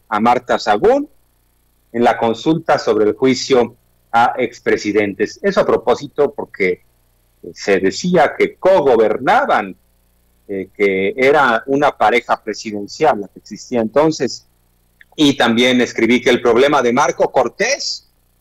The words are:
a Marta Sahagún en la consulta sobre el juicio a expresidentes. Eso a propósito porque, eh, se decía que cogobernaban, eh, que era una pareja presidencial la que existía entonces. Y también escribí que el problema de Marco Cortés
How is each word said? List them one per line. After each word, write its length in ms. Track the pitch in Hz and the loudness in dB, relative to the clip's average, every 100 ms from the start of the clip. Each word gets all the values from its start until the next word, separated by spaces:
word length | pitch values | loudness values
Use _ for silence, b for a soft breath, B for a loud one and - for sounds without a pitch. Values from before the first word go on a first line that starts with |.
| - | -6
a 120 | 107 | 0
Marta 380 | 117 123 - 113 | 2 0 0 -2
Sahagún 500 | 113 104 196 285 294 _ _ _ _ _ _ _ _ | 0 2 2 2 -2 _ _ _ _ _ _ _ _
en 120 | 117 | 0
la 120 | 120 110 | 0 2
consulta 640 | 113 110 160 160 - 143 | -2 -2 -2 -2 0 -2
sobre 280 | - 104 107 | 0 0 0
el 100 | 107 | 0
juicio 600 | 131 127 - 127 117 - _ _ _ | 0 0 0 0 0 -4 _ _ _
a 220 | 117 123 123 | 0 0 0
expresidentes. 1040 | 123 - 117 107 104 104 101 98 104 - | -6 -6 -4 -2 0 -2 -2 -2 -6 -4
Eso 180 | 202 196 | -2 0
a 60 | - | 0
propósito 640 | 113 - 151 143 - 139 | 0 0 -2 -4 -2 -2
porque, 520 | - 95 - 95 90 _ _ _ _ _ _ | -2 -12 -4 -4 -4 _ _ _ _ _ _
eh, 80 | 87 | -20
se 280 | - - 95 | -8 -2 0
decía 540 | 95 - 180 175 143 - | 0 -2 0 2 2 0
que 160 | - | -4
cogobernaban, 1200 | - 185 190 139 113 110 107 139 233 285 135 98 - _ _ _ _ _ _ - | 0 2 4 4 4 2 0 0 0 2 -2 -4 -12 _ _ _ _ _ _ -12
eh, 200 | 98 95 - | -10 -8 -2
que 380 | 101 95 98 131 | 0 0 -2 0
era 480 | 131 151 131 110 - | 2 2 2 0 -2
una 240 | 139 143 | -2 0
pareja 520 | - 107 120 - 113 | 0 0 0 -2 -6
presidencial 800 | - 104 110 104 101 - 151 113 | -6 -10 -10 -10 -12 -2 0 0
la 80 | 95 | -6
que 120 | - | -16
existía 400 | - 101 - 123 | -18 -18 -6 -4
entonces. 640 | 107 139 160 156 131 - _ _ _ _ _ _ _ - | -2 0 0 0 -6 -8 _ _ _ _ _ _ _ 0
Y 200 | 143 135 | 0 2
también 440 | 120 113 123 123 | 0 2 2 2
escribí 400 | 117 - 113 120 | 0 0 0 2
que 100 | 127 | 2
el 100 | 120 | 2
problema 420 | 123 113 139 147 | 2 4 4 2
de 100 | 120 | 0
Marco 380 | 123 165 - 175 | 0 0 0 0
Cortés 800 | 147 117 - 220 277 - - _ _ _ _ | 0 -2 -2 -4 -4 -6 -10 _ _ _ _